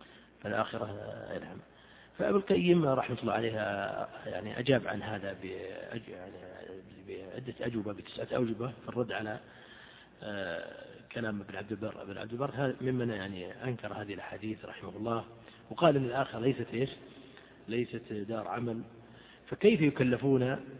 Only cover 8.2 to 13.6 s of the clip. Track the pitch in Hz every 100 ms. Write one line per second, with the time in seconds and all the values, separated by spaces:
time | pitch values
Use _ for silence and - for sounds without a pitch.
8.2 | 117 131 117 107 123 - - 113 107 95
9.2 | 107 117 - - - - - - - -
10.2 | 107 101 92 82 82 - - - - 120
11.2 | 113 104 98 95 104 101 107 95 98 95
12.2 | 107 120 139 123 135 - 127 127 120 104
13.2 | 95 95 90 -